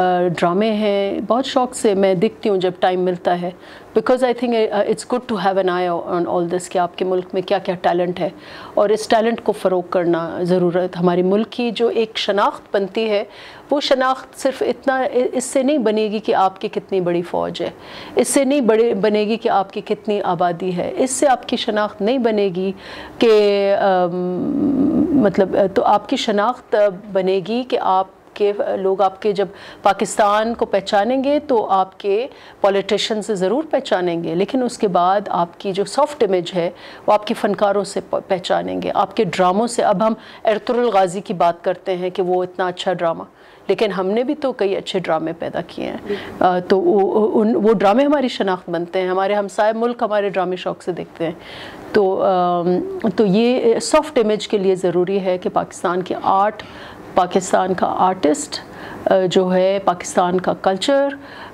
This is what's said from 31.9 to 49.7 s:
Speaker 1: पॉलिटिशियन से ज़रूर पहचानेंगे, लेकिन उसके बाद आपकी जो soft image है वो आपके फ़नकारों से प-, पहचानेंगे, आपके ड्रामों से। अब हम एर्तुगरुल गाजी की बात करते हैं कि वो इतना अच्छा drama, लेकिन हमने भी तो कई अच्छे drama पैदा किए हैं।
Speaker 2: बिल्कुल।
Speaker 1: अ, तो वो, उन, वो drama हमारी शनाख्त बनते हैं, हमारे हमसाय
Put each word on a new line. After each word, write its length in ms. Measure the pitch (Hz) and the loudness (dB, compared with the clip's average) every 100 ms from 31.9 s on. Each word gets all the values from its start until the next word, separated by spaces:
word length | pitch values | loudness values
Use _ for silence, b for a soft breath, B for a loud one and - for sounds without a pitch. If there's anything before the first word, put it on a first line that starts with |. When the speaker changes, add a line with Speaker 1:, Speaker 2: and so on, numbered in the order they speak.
| - 208 196 269 B B B | -4 -2 -2 -2 B B B
Speaker 1:
पॉलिटिशियन 600 | 202 196 196 202 - 214 | 2 2 0 -2 -2 -4
से 140 | 190 202 | -2 -2
ज़रूर 280 | 185 247 | 0 0
पहचानेंगे, 680 | 311 285 240 190 180 170 165 | 0 -4 0 0 0 -2 -2
लेकिन 280 | 165 202 262 | -2 0 0
उसके 240 | 240 - 214 | -2 -2 0
बाद 420 | 180 175 202 202 | 2 4 2 0
आपकी 440 | 180 175 - 202 | -2 -2 -4 -6
जो 120 | 185 | -4
soft 380 | 202 - 294 302 | -2 0 0 2
image 280 | 214 185 170 | 2 2 0
है 140 | 180 170 B B B - | -2 -4 B B B 2
वो 40 | |
आपके 220 | 208 214 | 2 2
फ़नकारों 500 | 226 214 185 208 202 | -2 -2 0 2 0
से 160 | 190 196 | -2 -6
प-, 140 | 185 | -4
पहचानेंगे, 720 | - - 185 180 175 180 185 180 | -6 -2 -4 0 -2 -2 -4 -2
आपके 360 | - - - | 0 0 0
ड्रामों 420 | 196 - 180 190 233 | -2 2 2 2 0
से। 160 | 233 | 0
अब 200 | - 190 | 0 2
हम 140 | 220 220 B B - | 0 -2 B B -2
एर्तुगरुल 440 | 214 214 240 240 | -2 0 0 2
गाजी 300 | 196 190 185 | 2 2 -2
की 140 | - | -8
बात 260 | 170 175 170 | 0 0 0
करते 280 | 196 185 - | -4 -4 -4
हैं 180 | 180 185 | -4 -4
कि 120 | 180 | -2
वो 220 | 180 180 | 0 0
इतना 240 | 180 180 185 | -2 -4 -4
अच्छा 240 | 180 196 | -2 -4
drama, 340 | 175 170 165 190 B B B - | -2 -2 -4 -10 B B B -4
लेकिन 220 | 190 220 | 0 0
हमने 340 | 185 185 214 | 0 -2 0
भी 100 | 254 | -2
तो 180 | 294 262 | -2 -4
कई 220 | - 196 | -2 -2
अच्छे 260 | 185 180 190 | -2 -4 -6
drama 320 | 175 160 160 | -2 -2 -2
पैदा 280 | 170 - - | -6 -6 -8
किए 240 | 170 - | -8 -8
हैं। 220 | - - 415 | -8 -8 -8
Speaker 2:
बिल्कुल। 400 | 392 - - 180 | -8 -8 0 2
Speaker 1:
अ, 120 | 180 | 2
तो 180 | 180 190 | 2 2
वो, 220 | 180 202 190 214 | 4 4 4 2
उन, 300 | 214 - 214 | 2 2 2
वो 180 | 247 208 | 4 4
drama 320 | 208 196 226 | 4 4 4
हमारी 240 | 285 294 254 | 4 2 0
शनाख्त 420 | - 190 180 - | -2 -2 -2 -4
बनते 280 | 170 170 190 | -6 -4 -4
हैं, 120 | 185 | -2
हमारे 240 | 185 196 | 0 0
हमसाय 380 | 208 202 208 214 | 0 -2 0 0